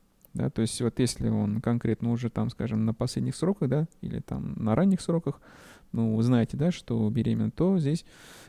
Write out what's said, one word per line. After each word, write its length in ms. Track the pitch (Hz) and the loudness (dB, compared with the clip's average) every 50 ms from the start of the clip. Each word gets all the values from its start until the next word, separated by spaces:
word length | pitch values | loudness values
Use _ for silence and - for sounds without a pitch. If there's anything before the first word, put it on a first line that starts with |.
| _ _ _ _ _ _ - | _ _ _ _ _ _ -6
Да, 160 | 170 131 131 | -4 -4 -2
то 120 | - - 113 | 0 0 -2
есть 180 | 110 - - | -2 -2 -2
вот 200 | 123 117 - - | -2 -2 0 0
если 300 | 127 117 - - - 113 | 0 0 0 -2 -2 0
он 300 | 113 107 107 104 104 113 | 0 0 0 0 -2 -2
конкретно 520 | - 117 120 117 - 117 110 - - 117 117 | 0 0 -2 0 0 0 -2 0 0 -2 -2
уже 180 | 117 123 117 | -2 -2 -4
там, 180 | - - 110 120 | -2 -2 -4 -4
скажем, 360 | - - 123 123 110 110 110 | -4 -4 -4 -2 -2 0 0
на 100 | 113 113 | 0 0
последних 400 | - 120 120 - 127 123 127 131 | -2 -4 -4 -2 -2 -4 -4 -4
сроках, 340 | - 156 180 202 - 160 127 | -2 -2 -2 0 0 -2 0
да, 200 | 135 151 160 - - - - | 0 0 -2 -4 -6 -10 -10
или 180 | - - - | -8 -8 -8
там 340 | - - - 135 - - - | -8 -8 -8 -8 -6 -8 -6
на 220 | - - 107 107 | -4 0 2 2
ранних 240 | 131 180 196 190 - | 4 4 4 2 2
сроках, 400 | - - 165 165 - 143 - - - - - - - - - - - - | 0 -2 -2 -2 -2 -4 -6 -8 -12 -20 -20 -20 -20 -20 -20 -20 -16 -6
ну, 240 | - 117 113 110 110 | -2 0 0 2 2
вы 80 | 113 113 | 2 4
знаете, 340 | 123 127 120 113 - - | 4 6 4 4 2 0
да, 140 | 135 147 175 | 0 0 0
что 400 | 170 - - - 120 113 110 107 | 0 -2 -4 -4 -2 0 0 0
беременна, 400 | 113 117 113 - 113 113 107 110 | 2 0 0 0 0 0 0 -2
то 260 | - - 156 185 196 180 | 0 0 2 2 2 2
здесь 240 | 151 139 156 170 - - - - - - - - - | 2 0 0 -2 -4 -10 -18 -20 -20 -20 -20 -20 -20